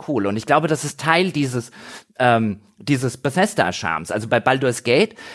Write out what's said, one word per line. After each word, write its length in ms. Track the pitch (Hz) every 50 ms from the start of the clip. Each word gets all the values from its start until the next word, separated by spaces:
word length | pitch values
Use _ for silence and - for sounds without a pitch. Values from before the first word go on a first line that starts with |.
| - -
cool." 180 | 147 113 101
Und 100 | 101 104
ich 80 | 110 110
glaube, 220 | 143 143 156 156
das 180 | 156 156 139 -
ist 160 | - - -
Teil 300 | - 156 165 170 185 185
dieses, 400 | 139 147 143 131 123 123 117 - - - - - - - - _ _ -
ähm, 420 | 127 123 117 113 113 107 98 101 - _ _ -
dieses 380 | 95 104 143 123 131 127 -
Bethesda-Charmes. 960 | - - 143 - 185 190 214 - - 107 90 90 - - 85 80 78 85 -
Also 180 | 87 107 110 107
bei 120 | 123 117
Baldur's 420 | - 127 131 135 135 127 117 -
Gate, 320 | - 120 120 151 214 226 - - - -